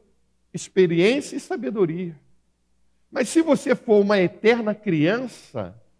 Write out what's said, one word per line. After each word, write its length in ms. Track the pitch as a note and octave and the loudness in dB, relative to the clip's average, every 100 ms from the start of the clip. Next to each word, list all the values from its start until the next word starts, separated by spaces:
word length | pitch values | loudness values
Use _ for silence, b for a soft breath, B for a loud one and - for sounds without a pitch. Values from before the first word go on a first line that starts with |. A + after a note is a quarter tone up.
| _ _ _ _ _ | _ _ _ _ _
experiência 840 | E3 - - F3+ E3 G3 C#4 - - | -16 -6 2 2 4 2 2 -4 -12
e 40 | |
sabedoria. 760 | - F#4 B3+ G#3+ E3+ E3 F3+ D3+ _ _ _ _ _ _ _ _ _ | -8 -8 -6 -2 -2 -2 -10 -12 _ _ _ _ _ _ _ _ _
Mas 180 | C#4 B3 | -6 0
se 140 | E4 | 0
você 320 | D#4+ C4+ C4+ | 2 0 0
for 260 | B3 - G#3 | -2 2 2
uma 180 | G3+ G3+ | 4 2
eterna 560 | F3 - G#3+ A#3+ G#3+ | 0 0 0 2 -2
criança, 1040 | G#3 G#3 D#3+ D#3 A#3 B3+ - - B2 F2+ G#2+ _ | -6 -2 0 2 0 -6 -14 -14 -10 -10 -14 _